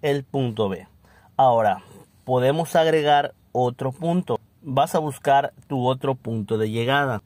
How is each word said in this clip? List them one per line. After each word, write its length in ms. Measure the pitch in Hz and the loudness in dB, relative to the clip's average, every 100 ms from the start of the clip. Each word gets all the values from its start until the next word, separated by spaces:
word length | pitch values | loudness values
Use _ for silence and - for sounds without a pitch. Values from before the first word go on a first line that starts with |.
el 220 | 156 143 | -2 -2
punto 440 | 135 139 127 110 104 | -4 -4 -4 -2 -4
B. 180 | 92 - _ _ - _ - | -4 -12 _ _ -20 _ 2
Ahora, 460 | 135 117 107 92 - - - _ | 4 4 2 0 -8 -20 -20 _
podemos 520 | - 127 127 151 165 175 | -2 0 2 0 0 2
agregar 580 | 160 160 147 147 143 - _ | 2 2 4 2 2 -8 _
otro 400 | 120 123 123 131 | -2 -2 -2 -8
punto. 480 | 127 165 175 180 120 _ _ | -4 -2 -2 -2 -6 _ _
Vas 320 | 151 131 156 | -6 -2 0
a 40 | 175 | 0
buscar 540 | 151 135 - 135 - - - | -4 -6 2 2 2 -8 -8
tu 180 | 135 123 | -2 -2
otro 280 | 131 135 | -2 -4
punto 440 | 131 - 113 101 110 | -6 -6 -6 -4 -2
de 120 | 110 | -2
llegada. 520 | 113 117 139 139 110 | -2 0 0 0 -4